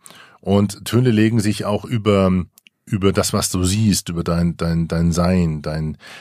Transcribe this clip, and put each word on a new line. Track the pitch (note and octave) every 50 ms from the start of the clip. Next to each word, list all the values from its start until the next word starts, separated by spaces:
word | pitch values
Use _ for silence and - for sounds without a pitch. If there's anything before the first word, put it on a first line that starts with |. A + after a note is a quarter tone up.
| - - - - - - _ _
Und | - F#2+ G2 G2+ G2+ F#2+ - - -
Töne | - G#2 A#2+ B2+ B2+
legen | A2 G#2+ A2 A2 A2+ A2+
sich | G#2 G#2+ G2+ - G2
auch | G2 G#2 G2+ -
über, | - B2+ A2 G2+ G#2+ G2+ G2 F#2+ F#2 F#2 F#2 E2+ - _ _ _ _ _ _ _
über | - A2 F#2+ F#2+ G2 F2+
das, | G2+ F2+ -
was | - G2+ - -
du | - F#2 F2+
siehst, | F#2 G2 G#2+ A2 G#2 F2+ - - -
über | E2+ E2+ E2
dein, | F2+ E2+ E2+ F2 E2+ D#2+
dein, | - E2+ E2 E2 E2 E2 D#2+
dein | E2 E2 E2+ E2+ D#2+
Sein, | F2 F2 F2+ F#2 F2+ E2+ D#2+ D#2 D2+
dein, | C#2+ D#2 D#2 D#2+ D#2 D#2 D2 - - - - -